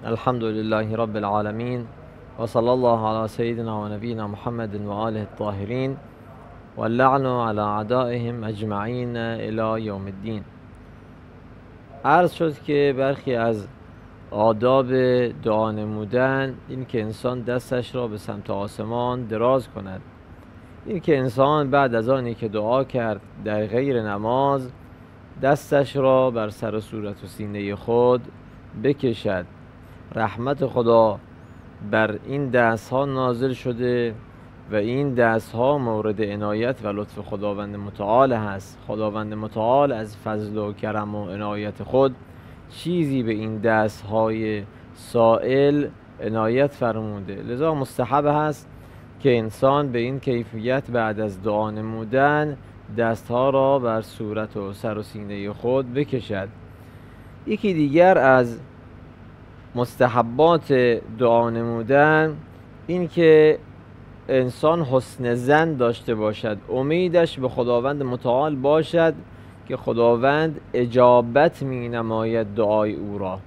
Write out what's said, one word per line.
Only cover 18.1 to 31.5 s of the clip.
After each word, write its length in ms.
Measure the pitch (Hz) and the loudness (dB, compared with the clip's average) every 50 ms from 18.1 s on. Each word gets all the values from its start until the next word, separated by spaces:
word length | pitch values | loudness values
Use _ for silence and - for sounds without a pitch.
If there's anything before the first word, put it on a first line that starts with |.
| 104 107 | -8 -10
سمت 320 | - - 107 101 101 - | -10 -10 -10 -10 -8 -8
آسمان 760 | 101 98 101 101 - - 107 110 117 120 123 123 123 123 123 | -6 -6 -6 -8 -8 -8 -8 -6 -4 -2 -2 -2 -4 -4 -6
دراز 460 | 110 110 107 113 123 131 135 117 - | -6 -4 0 2 2 2 2 0 -4
کند، 320 | - 110 98 98 92 - - - - - - - - - - - - - - - - - - | -12 -14 -12 -12 -12 -14 -16 -18 -20 -20 -20 -20 -20 -20 -20 -20 -20 -20 -20 -20 -20 -18 -10
این 140 | - 220 175 | -8 -8 -6
که 180 | 156 - 156 135 | 0 0 2 2
انسان 520 | 131 131 107 127 135 139 151 151 147 135 | 2 -2 2 2 2 4 4 2 2 2
بعد 260 | 127 143 139 131 117 | 2 2 2 2 2
از 140 | 113 110 117 | 0 2 2
آنی 240 | 135 135 123 120 117 | 0 0 0 -4 -6
که 140 | - - 110 | -6 -6 -6
دعا 360 | 98 107 104 110 120 131 135 | -4 -2 -2 0 2 0 0
کرد 380 | 131 - 131 117 113 107 98 - - - - 101 | 0 -2 -2 -2 -2 -4 -4 -8 -18 -18 -10 -6
در 200 | 104 107 107 107 | -4 -2 -2 -2
غیر 360 | 104 101 120 139 139 135 120 | 0 0 -2 0 0 0 -2
نماز 680 | 110 107 101 101 107 110 120 131 139 139 139 139 127 123 - - - - - - - - - - - - - - | -2 -2 -4 -4 -2 0 0 2 2 2 0 0 -4 -8 -14 -18 -20 -20 -20 -20 -20 -20 -20 -20 -20 -20 -12 -2
دستش 540 | 123 131 147 139 - - 156 143 139 123 - | 2 2 2 2 0 0 2 2 2 2 0
را 360 | 143 135 131 131 131 131 131 | 0 2 4 4 4 4 2
بر 180 | 120 117 110 107 | 0 -2 -4 -6
سر 260 | 104 - - 110 101 | -6 -6 -8 -6 -4
و 40 | 110 | -6
صورت 440 | 107 - - 110 104 104 101 - - | -8 -8 -10 -10 -8 -8 -10 -12 -14
و 40 | 95 | -18
سینهٔ 480 | - - 107 104 101 104 101 101 101 | -12 -12 -10 -8 -8 -6 -6 -6 -6
خود 460 | 95 - - 117 117 123 123 123 123 120 - - - - - - - - - - - 110 | -6 -4 0 2 4 4 4 4 2 0 -8 -18 -20 -20 -20 -20 -20 -20 -16 -14 -4 0
بکشد. 640 | 131 143 139 - 131 117 - - 107 98 90 90 - - - - - - - - - - - - - - | 0 0 0 0 -2 -2 -2 -2 -2 -2 -2 -4 -8 -16 -20 -20 -20 -20 -20 -20 -20 -20 -20 -20 -12 -4
رحمت 500 | 113 110 107 - 110 120 135 143 143 143 | -2 -2 -2 -2 -4 -4 -4 -2 -2 -2
خدا 540 | 127 - 127 120 117 117 113 113 110 101 - - - - - - - | -2 0 0 2 6 6 6 6 4 2 -2 -10 -18 -20 -20 -20 -20